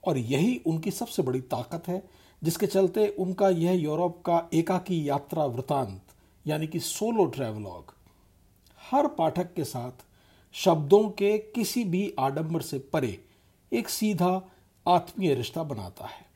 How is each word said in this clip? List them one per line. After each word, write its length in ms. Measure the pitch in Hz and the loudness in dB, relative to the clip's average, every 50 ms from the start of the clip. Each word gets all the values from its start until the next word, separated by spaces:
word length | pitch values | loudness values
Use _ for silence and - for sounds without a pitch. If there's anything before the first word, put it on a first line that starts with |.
| - | 0
और 120 | 190 160 131 | 0 0 0
यही 440 | 120 110 139 135 165 233 254 247 - 160 | 0 0 2 2 4 2 2 0 0 -2
उनकी 240 | 160 160 160 202 | -2 0 -2 -4
सबसे 300 | 185 - 240 226 - - | -4 -4 -6 -8 -2 -2
बड़ी 200 | 165 127 127 131 | -2 0 0 -2
ताकत 420 | 127 - - 120 120 - - 165 165 - | -4 -4 -6 -6 -6 -6 -8 -10 -6 -4
है, 220 | 175 185 190 - _ - _ - _ _ - | -6 -6 -6 -10 _ -20 _ -20 _ _ -4
जिसके 240 | 156 165 - 208 196 | -2 -2 0 -2 0
चलते 400 | - 190 190 180 180 220 214 208 | 4 4 4 4 4 2 2 2
उनका 420 | 202 202 190 185 185 185 202 196 | 2 -2 -2 -2 0 2 4 4
यह 220 | 185 170 165 175 | 4 4 2 2
यूरोप 520 | 185 185 156 147 151 156 175 175 170 - - | 2 2 2 0 0 0 0 -2 -2 -4 -2
का 240 | - 170 170 165 - - | 2 2 2 2 2 0
एकाकी 560 | 160 165 - 190 180 180 - 185 165 151 143 | 0 2 2 0 -2 0 0 -2 0 0 0
यात्रा 360 | 139 139 - - - 160 151 | -2 -2 -2 -4 -2 -2 0
वृतांत, 560 | 139 117 120 127 - 151 139 131 101 98 95 - _ - _ _ _ _ _ _ - | 0 0 -4 -2 0 0 0 0 -2 -6 -12 -16 _ -20 _ _ _ _ _ _ -4
यानी 200 | 151 151 156 160 | -2 -2 -2 -4
कि 120 | 156 175 | -4 -6
सोलो 460 | 170 - - - 208 220 233 220 190 | -6 -4 -4 -2 -2 0 2 2 2
ट्रैवलॉग, 720 | 147 120 135 131 113 107 107 107 98 85 87 - - - _ _ _ _ _ _ _ _ _ _ _ _ _ _ _ _ _ - - | 2 2 -4 -6 -6 -6 -8 -10 -10 -12 -14 -18 -20 -20 _ _ _ _ _ _ _ _ _ _ _ _ _ _ _ _ _ -12 0
हर 160 | - 277 311 294 | 2 2 2 2
पाठक 460 | - - 165 160 - 175 180 175 - | 0 0 0 0 0 0 -4 -4 -4
के 100 | - 156 | -6 -6
साथ 280 | 127 - 127 120 127 123 - - _ _ _ _ _ _ _ _ _ | -6 -6 -8 -10 -10 -12 -16 -20 _ _ _ _ _ _ _ _ _
शब्दों 580 | _ - - 190 170 156 147 139 190 208 208 214 | _ 0 2 4 4 4 6 6 6 6 6 4
के 280 | - - 196 202 208 214 | -2 0 0 2 2 0
किसी 460 | 214 - - 247 220 - - 247 240 | -2 -4 -4 -4 -4 -2 -2 -2 -2
भी 300 | 190 165 180 202 196 - - | 0 0 0 -2 -2 -2 0
आडंबर 420 | 131 135 139 143 160 156 165 165 | 0 0 0 -2 -4 -2 -2 -4
से 180 | - - - 135 | -4 -4 -8 -8
परे 460 | 131 - - 160 135 117 92 - - _ _ _ _ _ _ _ _ _ - | -8 -4 -2 -2 -2 -2 -4 -6 -14 _ _ _ _ _ _ _ _ _ -4
एक 160 | 233 233 - | -2 -2 -2
सीधा 520 | - - 220 214 214 160 180 180 180 190 185 - - _ _ _ _ _ _ - | -4 0 0 0 2 2 2 2 2 0 -4 -8 -20 _ _ _ _ _ _ 4
आत्मीय 480 | 180 175 170 - - - 190 175 139 | 4 4 4 0 -8 -2 2 2 2
रिश्ता 280 | 123 120 - - 165 165 | 2 0 -4 -4 -6 -6
बनाता 420 | 151 139 104 98 92 95 - - | -6 -6 -8 -8 -12 -12 -14 -14
है। 200 | 107 - - - _ _ | -14 -14 -16 -20 _ _